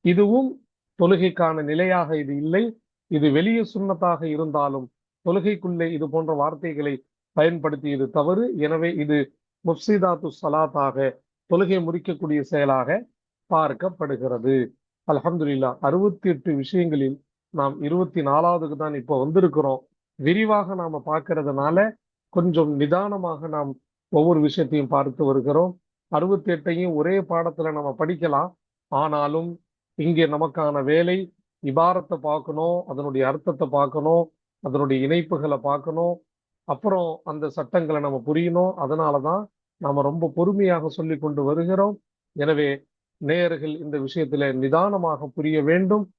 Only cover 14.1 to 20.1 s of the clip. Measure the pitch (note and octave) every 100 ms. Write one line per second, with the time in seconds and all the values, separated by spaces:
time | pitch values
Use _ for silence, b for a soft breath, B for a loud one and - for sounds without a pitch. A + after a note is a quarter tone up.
14.1 | C3+ B2+ A#2+ A#2+ C3+ B2 _ _ _ -
15.1 | D3 F3 F3 D3+ C#3 C3 B2 C#3+ E3+ G3+
16.1 | G3+ F#3+ D#3 F3+ D3 C3+ F#3 E3+ D3+ C3+
17.1 | C#3 _ _ _ D3 C#3 - C#3+ F3 F#3
18.1 | F3 C#3 C#3+ F3 F3 D#3 D3 D#3 D3 B2
19.1 | C#3+ C3+ E3 F#3 C#3+ C#3+ C3 _ _ _